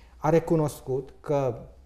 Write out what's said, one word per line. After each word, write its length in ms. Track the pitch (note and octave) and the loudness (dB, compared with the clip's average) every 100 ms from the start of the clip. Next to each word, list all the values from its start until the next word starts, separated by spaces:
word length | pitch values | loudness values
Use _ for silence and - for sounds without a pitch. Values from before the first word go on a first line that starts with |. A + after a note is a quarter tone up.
| - - | -20 -6
a 120 | D3+ | 2
recunoscut 880 | D#3+ E3 E3 D3+ - - C3 - - | 2 4 2 2 -4 -6 -4 -6 -14
că 340 | - C#3+ C3 A2 - - | -2 0 0 -4 -10 -20